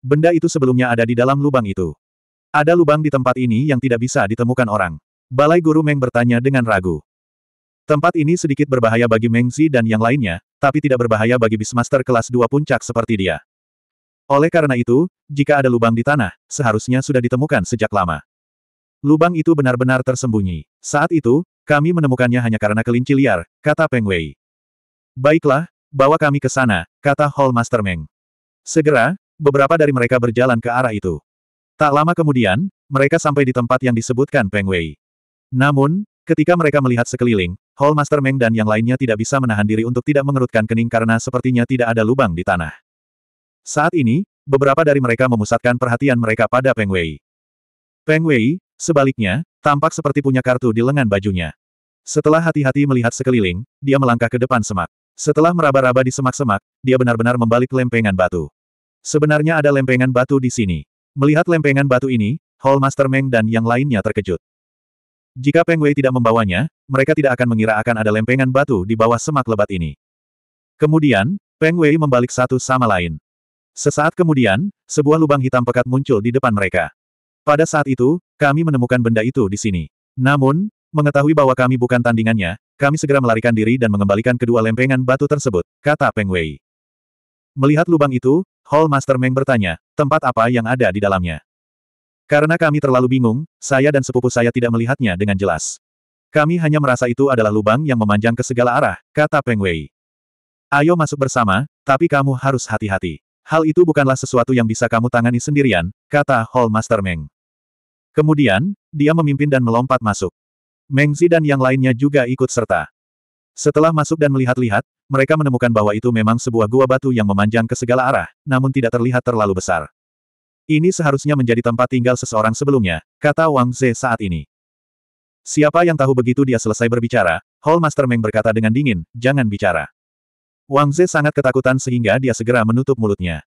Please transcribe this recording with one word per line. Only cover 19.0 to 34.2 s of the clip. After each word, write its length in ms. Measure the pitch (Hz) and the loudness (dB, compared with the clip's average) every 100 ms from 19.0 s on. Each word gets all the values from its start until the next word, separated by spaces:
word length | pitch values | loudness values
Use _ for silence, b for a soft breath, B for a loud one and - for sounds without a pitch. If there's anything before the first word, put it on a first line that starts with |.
| 143 | 0
"Lubang 320 | 156 170 170 | 2 2 2
itu 160 | 151 | 0
benar-benar 480 | 156 127 123 127 131 | 2 2 0 0 0
tersembunyi. 640 | 127 127 127 110 95 82 - _ | -2 -4 -2 -2 -2 -6 -12 _
Saat 320 | - 147 156 | -4 -2 0
itu, 320 | 165 117 139 180 _ | 0 2 0 -2 _
kami 320 | - 147 156 | -2 0 2
menemukannya 480 | 175 147 123 123 123 | 0 0 0 0 0
hanya 160 | 117 107 | -2 -2
karena 240 | 104 107 | -2 -2
kelinci 320 | 117 120 127 | -2 -2 0
liar," 320 | 139 135 92 - _ | 0 2 0 -6 _
kata 240 | 147 151 156 | -4 0 0
Peng 240 | 127 104 | 0 -2
Wei. 240 | 90 78 69 _ _ _ _ _ _ _ | -4 -6 -14 _ _ _ _ _ _ _
"Baiklah, 560 | - 135 160 151 135 170 _ _ | -2 2 2 2 0 -2 _ _
bawa 240 | 139 135 156 | 0 2 4
kami 240 | 151 143 | 2 0
ke 80 | 131 | -2
sana," 400 | - 127 95 85 _ | 0 0 -2 -6 _
kata 320 | 143 139 147 | -4 0 0
Hall 240 | 143 135 | 2 0
Master 320 | 120 117 120 98 | 0 0 -2 -2
Meng. 240 | 87 76 _ _ _ _ _ - | -6 -10 _ _ _ _ _ -4
Segera, 480 | 165 151 135 120 196 _ _ | 0 2 2 0 -2 _ _
beberapa 400 | 143 139 139 165 | 0 2 2 2
dari 160 | 147 | 2
mereka 240 | 131 120 127 | 0 0 0
berjalan 400 | 120 113 127 120 | 0 0 2 0
ke 160 | 120 | -2
arah 160 | 120 127 | -2 -2
itu. 320 | 104 92 76 _ _ _ _ _ _ | -4 -6 -8 _ _ _ _ _ _
Tak 160 | 151 | 0
lama 240 | 143 156 170 | 2 0 0
kemudian, 480 | 156 131 110 95 190 _ _ | 0 2 0 0 -4 _ _
mereka 240 | 139 139 165 | -2 0 0
sampai 240 | 156 143 131 | 0 0 0
di 80 | |
tempat 240 | 123 120 127 131 | -2 -2 -2 0
yang 80 | |
disebutkan 560 | 113 - 120 | -2 -2 -4